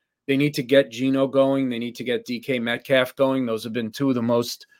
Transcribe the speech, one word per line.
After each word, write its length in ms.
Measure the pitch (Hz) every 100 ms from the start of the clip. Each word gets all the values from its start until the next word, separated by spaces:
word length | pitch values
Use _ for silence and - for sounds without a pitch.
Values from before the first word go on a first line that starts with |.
| _ _ -
they 80 | 135
need 180 | 147 147
to 80 |
get 280 | 120 135 123
Geno 340 | 113 131 135 135
going. 440 | 135 135 139 131
They 100 | 117
need 160 | 120 117
to 80 |
get 220 | 120 117 120
D 140 | 117
K 200 | - 123
Metcalf 560 | 117 120 - 131 127 -
going. 300 | 135 135 120
Those 180 | 110
have 80 | 113
been 200 | 117 110
two 180 | - 135
of 60 | 123
the 60 |
most 460 | 117 120 120 - -